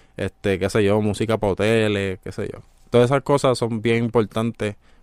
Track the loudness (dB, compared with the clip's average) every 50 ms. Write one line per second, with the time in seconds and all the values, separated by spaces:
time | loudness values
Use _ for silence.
0 | -20 _ _ -8 -8 -8 -8 _ -2 -2 0 0 -2 0 0 2 2 4 2 2
1 | 2 0 -2 -2 -2 -2 0 0 0 -2 0 0 0 2 2 2 2 0 0 -2
2 | -2 -4 -6 -8 -10 -12 -10 -8 -10 -10 -10 -14 -18 _ _ _ _ _ 2 4
3 | 4 4 2 0 0 0 0 2 2 2 0 0 -2 -4 -4 -2 0 0 0 2
4 | 0 2 2 2 0 2 -2 -4 -4 -4 -4 -4 -6 -6 -6 -8 _ -20 -20 _